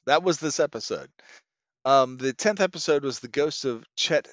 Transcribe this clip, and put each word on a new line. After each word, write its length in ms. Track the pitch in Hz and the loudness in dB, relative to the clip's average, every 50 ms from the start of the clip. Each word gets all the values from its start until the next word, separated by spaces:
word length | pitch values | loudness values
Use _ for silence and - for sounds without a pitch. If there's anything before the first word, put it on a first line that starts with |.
| _ | _
that 180 | 123 143 160 175 | 2 2 4 4
was 160 | 185 165 151 | 2 0 0
this 200 | 156 156 - - | -2 -4 0 0
episode. 500 | 156 143 - 113 - - 107 76 - - _ _ _ - - - _ _ _ _ _ _ _ _ - | 0 -2 -2 -6 -8 -6 -8 -8 -8 -12 _ _ _ -20 -20 -20 _ _ _ _ _ _ _ _ 0
Um, 320 | 131 139 139 131 127 127 127 | 4 4 4 4 2 0 -4
the 160 | 127 135 127 | -4 -4 -4
tenth 260 | - - 214 214 196 | 0 0 0 0 2
episode 420 | 196 180 180 170 - - 151 143 139 | 0 -2 -2 -2 0 2 2 2 2
was 160 | 139 120 - | -2 -6 -6
The 80 | - 120 | -10 -6
Ghost 380 | 107 143 147 156 143 - - | -2 -2 -2 -2 -2 -4 -4
of 180 | 135 120 113 120 _ _ | -4 -6 -6 -8 _ _
Chet 320 | - - - 165 147 - - | -4 -2 0 0 0 0 -2